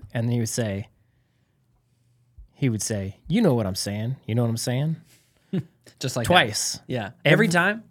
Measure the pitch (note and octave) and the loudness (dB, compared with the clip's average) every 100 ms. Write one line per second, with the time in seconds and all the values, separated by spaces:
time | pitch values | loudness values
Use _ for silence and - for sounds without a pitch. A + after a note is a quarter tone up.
0 | - A#2+ A#2 A#2+ A2+ - A2 G2 - _ | -8 -4 0 0 -2 -2 -4 -4 -8 _
1 | _ _ _ _ _ _ _ _ _ _ | _ _ _ _ _ _ _ _ _ _
2 | _ _ _ - - - C3+ G#2+ - G#2+ | _ _ _ -20 -18 -2 -2 0 -4 -4
3 | F#2+ - - G3 G3 A#2+ G2 F#2 G2+ G#2 | -6 -8 -4 2 2 2 0 -4 -6 -4
4 | A2+ C3+ - A#2 A#2 A2+ - B2 D3+ D#3+ | -6 -6 -2 0 0 0 -2 -2 -2 -4
5 | - _ _ _ _ F#3 - _ - - | -10 _ _ _ _ -6 -6 _ -20 -10
6 | C3 B2+ A2+ F3 B2 - - - - B2+ | -6 -2 4 4 4 0 -6 -6 -6 -6
7 | G2+ - D3 F3 A3 F3 F#3 A3 - | -6 0 4 6 4 4 2 0 -2